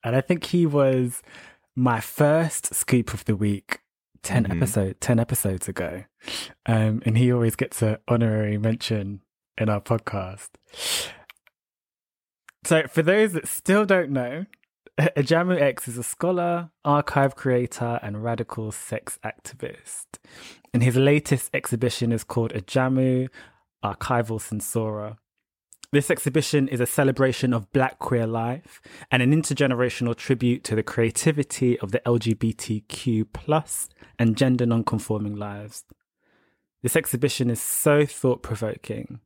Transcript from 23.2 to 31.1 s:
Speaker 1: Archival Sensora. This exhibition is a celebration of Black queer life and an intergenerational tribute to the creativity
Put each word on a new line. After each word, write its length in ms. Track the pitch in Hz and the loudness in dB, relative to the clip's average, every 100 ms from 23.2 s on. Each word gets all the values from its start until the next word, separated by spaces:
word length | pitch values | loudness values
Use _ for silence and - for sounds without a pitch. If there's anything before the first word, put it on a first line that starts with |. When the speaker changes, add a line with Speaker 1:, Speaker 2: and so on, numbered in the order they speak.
| 131 - - _ _ _ | -2 -8 -20 _ _ _
Speaker 1:
Archival 560 | 104 101 - 120 110 110 | -6 -6 -2 0 0 -4
Sensora. 760 | - 107 - 117 110 107 107 110 _ _ _ _ _ _ - | -6 -8 -4 -4 -4 -6 -10 -14 _ _ _ _ _ _ 0
This 180 | 143 143 | 0 2
exhibition 560 | 175 - 143 143 147 135 | 0 0 0 2 2 2
is 140 | 123 | 0
a 60 | 120 | -2
celebration 680 | - 139 127 131 123 127 | 2 2 4 2 2 0
of 200 | 120 101 | 0 0
Black 280 | 139 131 - | 0 0 -2
queer 260 | - 123 113 | -2 0 0
life 540 | 113 117 135 - - - - - | -2 -4 -6 -12 -20 -20 -20 0
and 100 | 127 | 2
an 100 | 123 | 4
intergenerational 840 | 151 151 139 143 123 123 - 120 117 | 4 2 2 2 2 0 0 -2 -2
tribute 480 | - 127 120 120 | -2 2 2 0
to 100 | - | 0
the 80 | 110 | -2
creativity 960 | 110 - 117 | -2 0 0